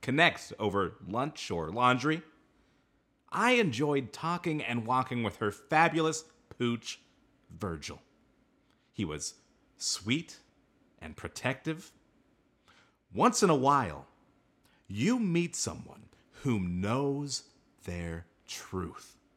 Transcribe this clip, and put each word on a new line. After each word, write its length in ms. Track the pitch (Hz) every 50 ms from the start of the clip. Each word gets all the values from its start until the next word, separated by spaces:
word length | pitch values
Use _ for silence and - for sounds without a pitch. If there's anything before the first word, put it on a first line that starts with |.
Connect 520 | - - 127 147 170 170 - - - - - -
over 360 | 107 104 90 101 95 82 - - -
lunch 440 | 85 95 120 135 151 156 - - -
or 200 | 104 85 80 78
laundry. 520 | 90 113 123 123 127 127 117 147 156 165 170 - _ _ _ _ _ _ _ _ _ _ _ _ _ _ _ _ _ _ _ _
I 220 | - 180 208 240 254
enjoyed 600 | 240 226 170 123 107 147 147 147 139 131 110 -
talking 500 | - - 165 175 175 - 180 156 151 123
and 240 | 101 120 120 110
walking 360 | 110 123 127 123 - 127 120 117
with 140 | 104 -
her 140 | - 113 104
fabulous 720 | 101 - - - - 156 160 165 151 165 160 156 156 156 - - _ _ _ _ - _
pooch, 420 | 123 120 120 113 - - - - _ _ _ _ _ _ _ _ _ _
Virgil. 500 | 85 82 104 98 82 78 71 - 73 - - _ _ _ _ _ _ _ _ _ _ _ _ _ _ _ _ _ _
He 120 | - 107
was 300 | 80 76 76 - - - _ _ _ _ _ _ _ _
sweet 600 | _ - - - - 92 101 123 156 170 - - - _ _ _ _ _ _ _ _ _ _ _ _
and 160 | - 80 76
protective. 760 | - - 85 - - - 123 131 131 - 160 160 160 - - _ _ _ _ _ _ _ _ _ _ _ _ _ _ _ _ - _ _ _ _ _ _ _ -
Once 300 | 95 156 247 247 - -
in 80 | 185
a 40 | 160
while, 520 | 139 127 135 143 143 123 90 76 69 67 - _ _ _ _ _ _ _ _ _ _ _ _ _ _ _ _
you 300 | 95 101 120 190 247 254
meet 360 | 226 190 170 170 175 165 120
someone 460 | - - - 82 - - - - - - - - _ _ _ _ - -
who 180 | 143 120 104
knows 840 | 92 90 87 90 92 101 117 131 143 143 139 139 147 143 127 - - _ _ _ _ _ _ _ -
their 420 | - 90 87 87 85 82 82 85 _ _ _ _
truth. 680 | - - - - - - 92 90 80 - - - - - _ _ _ _